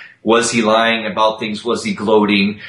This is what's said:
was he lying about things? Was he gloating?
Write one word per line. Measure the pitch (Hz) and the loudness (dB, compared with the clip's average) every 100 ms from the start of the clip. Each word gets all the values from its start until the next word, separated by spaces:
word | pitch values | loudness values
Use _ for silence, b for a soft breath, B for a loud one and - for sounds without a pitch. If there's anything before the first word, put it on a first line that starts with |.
| B B | B B
was | 104 117 117 | 0 2 2
he | 120 | 0
lying | 107 110 113 113 110 | 2 2 2 -2 -4
about | 98 110 - | 0 0 0
things? | 110 104 | -6 -6
Was | 120 104 | -4 -4
he | 113 | -4
gloating? | 95 107 107 104 104 101 104 | -4 2 2 4 2 0 -4